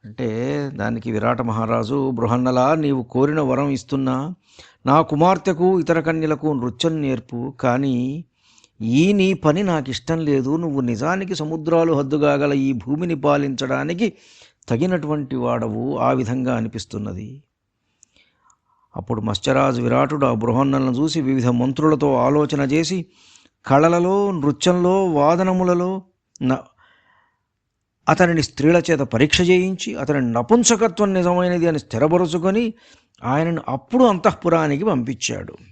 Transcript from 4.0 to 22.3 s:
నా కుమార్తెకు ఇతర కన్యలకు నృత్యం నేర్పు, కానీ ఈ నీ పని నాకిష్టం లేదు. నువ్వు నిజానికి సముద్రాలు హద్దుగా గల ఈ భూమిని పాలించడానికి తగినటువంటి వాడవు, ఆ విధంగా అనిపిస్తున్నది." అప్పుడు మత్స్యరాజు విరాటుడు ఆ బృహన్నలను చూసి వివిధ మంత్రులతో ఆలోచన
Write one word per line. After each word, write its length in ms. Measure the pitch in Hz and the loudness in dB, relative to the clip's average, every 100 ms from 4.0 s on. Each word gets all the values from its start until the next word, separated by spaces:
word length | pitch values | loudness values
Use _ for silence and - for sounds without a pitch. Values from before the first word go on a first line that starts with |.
| 131 127 151 180 _ - - _ 131 | -2 -4 -6 -12 _ -20 -20 _ 2
నా 160 | 147 | 4
కుమార్తెకు 800 | 156 147 175 190 196 165 180 185 | 4 2 4 4 0 0 2 2
ఇతర 200 | 160 165 | 0 0
కన్యలకు 460 | 160 160 156 147 151 | 0 -2 -2 -2 -2
నృత్యం 540 | 139 120 - 165 160 | -2 -4 -2 -2 0
నేర్పు, 540 | 143 127 - 120 127 - | -2 -4 -6 -10 -10 -2
కానీ 640 | 127 127 139 123 131 151 - _ _ _ _ _ | 0 0 0 -2 -2 -6 -12 _ _ _ _ _
ఈ 320 | 113 131 180 | 0 4 4
నీ 220 | 208 190 | 4 2
పని 280 | 190 156 156 | 2 2 2
నాకిష్టం 560 | 202 160 131 117 - 165 | 0 -2 -4 -8 -4 -2
లేదు. 380 | 151 139 127 156 | 0 0 0 -2
నువ్వు 240 | 170 139 | -2 -2
నిజానికి 540 | 123 110 147 190 190 | -2 -2 -2 -2 -4
సముద్రాలు 580 | 175 156 160 156 165 165 | -6 -6 -6 0 2 4
హద్దుగా 420 | 143 135 147 147 | 2 0 0 2
గల 180 | 143 143 | 2 0
ఈ 200 | 143 135 | 0 0
భూమిని 480 | 123 117 151 175 156 | -2 -4 -4 -2 -2
పాలించడానికి 920 | 147 143 143 127 131 135 147 175 214 - _ - - _ - | 2 2 0 -4 -4 -4 -4 -2 -4 -4 _ -20 -20 _ -4
తగినటువంటి 680 | 120 185 180 147 151 135 131 | -2 0 -2 -2 -4 -4 -4
వాడవు, 640 | 120 120 113 107 127 131 | -2 -2 -4 -4 -6 -2
ఆ 140 | 123 | 0
విధంగా 440 | 131 113 131 127 120 | 0 -2 -2 -2 -2
అనిపిస్తున్నది." 880 | 113 107 - 104 104 92 107 139 _ _ _ _ _ _ _ _ _ _ _ _ _ _ _ - | -4 -8 -10 -8 -8 -10 -12 -18 _ _ _ _ _ _ _ _ _ _ _ _ _ _ _ -14
అప్పుడు 240 | 98 113 | -6 -4
మత్స్యరాజు 640 | 110 101 139 135 139 120 | -4 -4 0 0 0 0
విరాటుడు 440 | 120 123 139 151 135 | 0 0 0 -2 -2
ఆ 80 | |
బృహన్నలను 560 | 117 117 120 139 135 131 | -2 -2 0 0 0 -2
చూసి 300 | 123 156 160 | -2 -2 -2
వివిధ 260 | 131 135 120 | -2 0 0
మంత్రులతో 680 | 120 127 131 156 147 143 127 | 0 -2 0 0 2 2 2
ఆలోచన 440 | 127 | 2